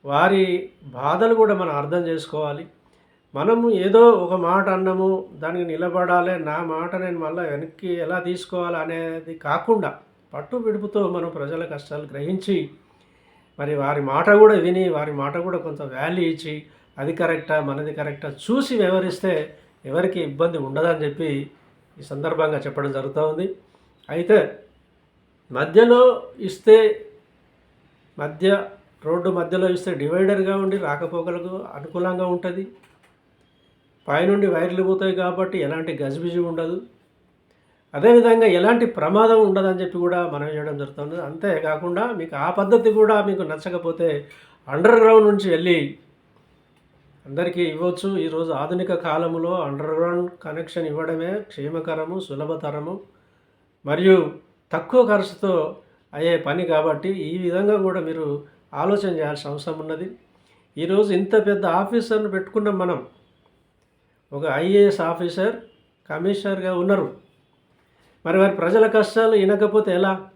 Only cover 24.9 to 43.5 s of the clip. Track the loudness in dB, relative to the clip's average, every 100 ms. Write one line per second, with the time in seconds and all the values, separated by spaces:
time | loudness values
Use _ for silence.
24.9 | _ _ _ _ _ _ -4 4 6 8
25.9 | 8 6 4 -6 -10 -10 -2 8 8 8
26.9 | 0 -8 -20 _ _ _ _ _ _ _
27.9 | _ _ -10 -10 0 2 2 -2 -16 _
28.9 | _ -4 -2 0 -2 -2 0 0 0 -4
29.9 | -4 -2 0 2 2 0 0 -2 -2 -4
30.9 | -4 -4 -6 -6 -6 -8 -10 -12 -14 -10
31.9 | -4 -4 -2 -2 -2 -4 -8 -12 -16 _
32.9 | _ _ _ _ _ _ _ _ _ _
33.9 | _ -2 0 2 2 2 0 -2 -2 0
34.9 | 0 -2 -2 -4 -4 -4 -4 -4 -4 -6
35.9 | -6 -6 -6 -4 -4 -4 -4 -6 -8 -10
36.9 | _ _ _ _ _ _ _ _ _ _
37.9 | 2 8 8 8 6 6 4 4 4 2
38.9 | 0 0 4 6 6 6 4 0 -2 -4
39.9 | -2 0 0 -2 -4 -6 -6 -6 -8 -10
40.9 | -10 -10 -8 -10 -6 -4 -2 -2 -4 -4
41.9 | -4 -4 -6 -8 -6 -4 -2 4 4 4
42.9 | 4 4 4 2 -4 -6